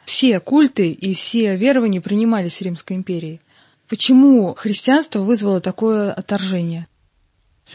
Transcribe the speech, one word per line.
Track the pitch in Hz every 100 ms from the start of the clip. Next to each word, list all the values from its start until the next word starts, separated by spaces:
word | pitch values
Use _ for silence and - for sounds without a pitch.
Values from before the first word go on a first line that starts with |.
все | - - 262 190
культы | - 285 277 - 175
и | - 190
все | 185 - 233 214 185
верования | 247 262 226 185
принимались | - 202 226 220 175 -
Римской | 185 175 - 185
империей. | 185 170 160 160 _ _ _ _ _
Почему | 226 - 262 277 254 180
христианство | - 220 208 - 285 311 208
вызвало | 196 233 202 185
такое | 185 - 220 214 202
отторжение? | - - 202 190 180 170 165 165 _ _ _ _ _ _ _ _